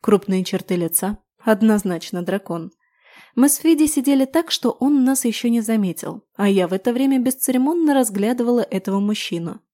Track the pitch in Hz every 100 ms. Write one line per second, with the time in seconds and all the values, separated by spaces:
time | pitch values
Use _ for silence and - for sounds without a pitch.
0 | - 202 - 190 180 190 - 180 165 -
1 | 190 208 _ _ - 214 220 208 196 165
2 | - 180 175 196 202 170 165 _ _ _
3 | _ - - - 277 - 320 311 302 302
4 | 262 277 262 320 330 - 240 - 269 285
5 | 254 269 240 214 240 233 220 226 190 160
6 | - 175 _ - 202 196 175 190 247 240
7 | 269 269 247 262 - 247 262 339 311 269
8 | 247 196 208 247 233 240 - 196 196 196
9 | 202 208 - 170 170 - _